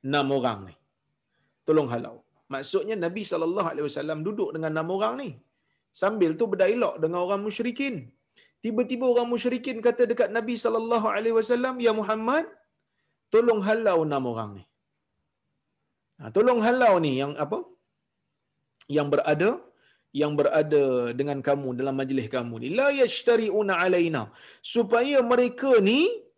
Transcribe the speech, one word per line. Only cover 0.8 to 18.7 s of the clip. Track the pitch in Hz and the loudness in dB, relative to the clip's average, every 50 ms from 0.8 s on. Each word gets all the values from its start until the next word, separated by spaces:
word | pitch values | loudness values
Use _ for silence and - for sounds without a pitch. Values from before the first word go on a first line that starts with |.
| _ _ _ _ _ _ _ _ _ _ _ _ _ _ _ _ _ | _ _ _ _ _ _ _ _ _ _ _ _ _ _ _ _ _
Tolong | - 156 156 147 123 | 0 2 2 2 0
halau. | 120 117 120 120 117 - _ _ _ _ _ _ 135 | -4 -6 -8 -10 -14 -18 _ _ _ _ _ _ -10
Maksudnya | 135 139 - - 196 220 214 220 208 170 | -8 -6 -2 -4 -2 -2 -2 -4 -4 -4
Nabi | 170 175 220 202 - | -4 -6 -6 -6 -4
sallallahu | 185 165 165 165 180 202 190 165 | -4 -2 -2 -2 -2 -2 -4 -4
alaihi | - 135 151 143 | -4 -6 -6 -6
wasallam | 143 147 143 151 160 151 156 | -6 -6 -6 -6 -6 -6 -6
duduk | 190 214 208 196 - - | -8 -4 -4 -6 -6 -6
dengan | 160 160 156 156 | -6 -6 -4 -4
enam | 160 160 170 185 | -4 -4 -4 -4
orang | 190 208 220 240 262 | -2 -2 -4 -4 -6
ni. | 277 214 127 - _ _ _ _ _ _ _ _ _ _ _ - | -10 -12 -14 -16 _ _ _ _ _ _ _ _ _ _ _ -2
Sambil | - 196 220 214 185 160 160 156 | -2 -2 0 2 0 0 2 0
tu | 233 202 | -2 -2
berdialog | 196 180 185 180 220 247 226 180 - 160 | 2 2 2 2 2 2 0 -2 -2 -2
dengan | 160 160 170 180 180 | -4 -2 -2 -2 -2
orang | 180 202 196 202 | -2 -2 -4 -4
musyrikin. | 214 208 - 233 247 240 240 277 277 240 165 120 117 _ _ _ _ _ _ _ _ _ _ - | -6 -6 -4 -4 -4 -4 -4 -6 -6 -6 -8 -12 -14 _ _ _ _ _ _ _ _ _ _ -6
Tiba-tiba | 220 220 220 247 208 254 233 262 254 | -4 -2 -2 -2 -2 -2 -2 0 2
orang | 240 240 240 240 | 2 2 2 0
musyrikin | 240 233 - 247 247 247 247 269 254 226 214 | -2 -2 0 -2 -2 -2 -4 -6 -8 0 0
kata | 240 233 240 247 214 | 0 4 4 2 0
dekat | 240 240 240 190 208 233 | 2 0 0 0 0 -4
Nabi | 214 226 240 220 - | -4 -2 -4 0 0
sallallahu | 233 226 226 226 226 240 226 214 220 202 | 0 0 0 -2 0 0 0 2 0 0
alaihi | 202 220 226 226 226 | 0 0 2 2 2
wasallam, | 220 220 247 240 247 262 254 254 240 | 2 2 0 0 0 -2 -4 0 2
"Ya | 226 220 220 | 2 2 2
Muhammad, | 208 196 220 220 220 233 269 311 330 440 - _ _ _ _ _ _ _ _ _ _ _ _ _ _ _ - | 0 -2 -2 -2 0 0 0 0 -2 -4 -12 _ _ _ _ _ _ _ _ _ _ _ _ _ _ _ 2
tolong | 220 240 240 226 214 190 202 | 4 4 4 2 2 2 0
halau | 214 226 226 208 180 165 160 | 0 2 2 2 2 2 2
enam | 156 147 139 131 123 | 2 0 -2 -2 -2
orang | 117 113 113 104 101 98 | -4 -4 -6 -8 -10 -16
ni." | 90 _ _ _ _ _ _ _ _ _ _ _ _ _ _ _ _ _ _ _ _ _ _ _ _ _ _ _ _ _ _ _ | -20 _ _ _ _ _ _ _ _ _ _ _ _ _ _ _ _ _ _ _ _ _ _ _ _ _ _ _ _ _ _ _
Ha, | 147 - 117 | -18 -4 0
tolong | 190 220 247 247 240 214 | 2 4 4 4 4 2
halau | 226 247 262 247 226 196 180 160 | 2 2 4 6 6 6 6 4
ni | 147 131 131 | 0 0 0
yang | 139 143 147 - 151 | -2 -4 -4 -6 -6
apa? | 143 196 359 349 - - _ _ _ _ _ _ _ _ _ _ _ _ _ _ _ _ _ _ _ | -4 -4 -8 -8 -10 -18 _ _ _ _ _ _ _ _ _ _ _ _ _ _ _ _ _ _ _